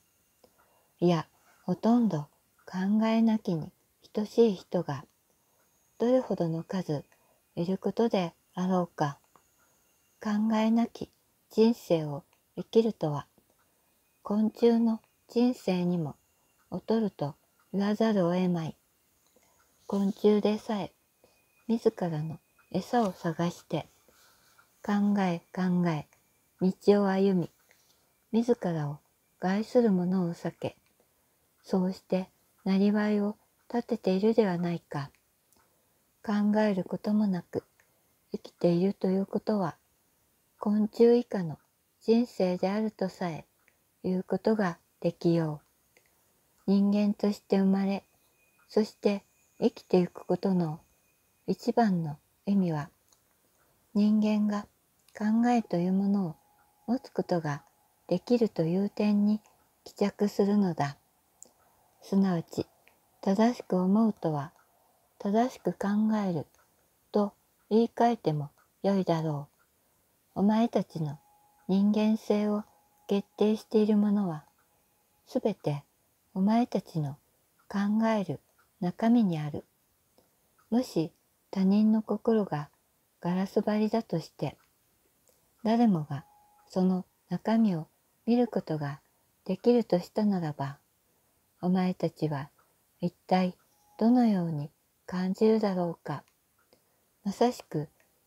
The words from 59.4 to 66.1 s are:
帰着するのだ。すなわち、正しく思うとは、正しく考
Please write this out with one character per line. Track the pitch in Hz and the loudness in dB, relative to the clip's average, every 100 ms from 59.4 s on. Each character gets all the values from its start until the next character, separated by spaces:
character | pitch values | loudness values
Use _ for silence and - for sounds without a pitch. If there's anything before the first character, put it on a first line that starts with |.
| - _ _ _ | -6 _ _ _
帰 | - - | -20 -4
着 | 202 - 208 | -4 0 -2
す | - 196 | 0 2
る | 208 | 2
の | 190 | 0
だ。 | 160 143 143 _ _ _ _ - _ _ _ _ _ | 0 -4 -6 _ _ _ _ -20 _ _ _ _ _
す | - 196 | -4 0
な | 196 | 2
わ | 170 | 0
ち、 | - - - _ _ _ _ _ | -4 -8 -10 _ _ _ _ _
正 | - 196 233 247 | -2 2 2 0
し | |
く | - 185 | -4 -2
思 | 185 202 220 | 2 2 2
う | |
と | - 165 | 0 -4
は、 | 151 143 - _ _ _ _ _ _ | -4 -6 -14 _ _ _ _ _ _
正 | 202 214 247 | -2 0 0
し | - | -2
く | - | -6
考 | 180 196 208 214 | -4 -2 0 0